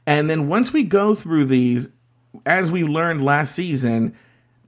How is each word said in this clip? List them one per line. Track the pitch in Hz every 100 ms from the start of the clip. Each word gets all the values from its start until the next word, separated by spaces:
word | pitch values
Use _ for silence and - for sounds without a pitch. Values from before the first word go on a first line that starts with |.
| -
and | 147 151
then | 160 143
once | 196 254
we | 311
go | 208 196 208 214
through | 165 160 135
these, | 131 123 120 127 _ _ _ _ - 135
as | 180 180
we | 180
learned | 160 156 170 160 139
last | 143 143 -
season, | 180 139 123 113 113 - _ _ _ _